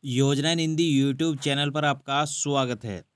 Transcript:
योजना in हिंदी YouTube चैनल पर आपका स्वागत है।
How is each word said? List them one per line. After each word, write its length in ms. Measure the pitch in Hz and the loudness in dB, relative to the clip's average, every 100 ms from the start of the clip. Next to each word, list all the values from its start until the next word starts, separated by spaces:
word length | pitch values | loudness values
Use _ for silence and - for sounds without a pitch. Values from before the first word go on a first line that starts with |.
योजना 480 | 143 123 135 139 151 | -4 2 2 2 0
in 60 | 170 | 0
हिंदी 440 | 160 156 170 139 | 0 2 2 4
YouTube 360 | 139 135 165 147 | 2 0 -2 -2
चैनल 320 | 151 139 143 | -2 0 0
पर 140 | 143 | 0
आपका 400 | 147 139 - 139 | 0 -2 -2 -2
स्वागत 600 | 147 - 147 139 127 117 | -2 -4 0 0 0 -4
है। 200 | 113 92 - | -8 -10 -12